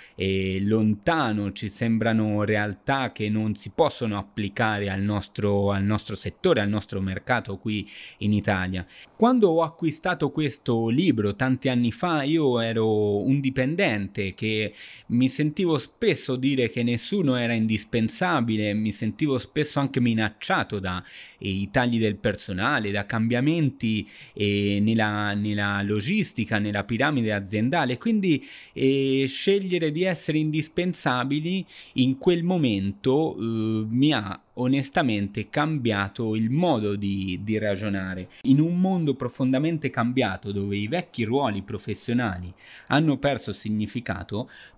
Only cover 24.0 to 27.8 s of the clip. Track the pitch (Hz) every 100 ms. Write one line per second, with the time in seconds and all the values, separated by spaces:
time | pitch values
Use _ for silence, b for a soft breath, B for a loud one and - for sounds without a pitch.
24 | - B B - 104 101 101 101 107 113
25 | 107 104 104 101 104 104 101 101 98 107
26 | 107 214 180 - 107 107 104 101 101 113
27 | 151 139 110 104 98 104 117 170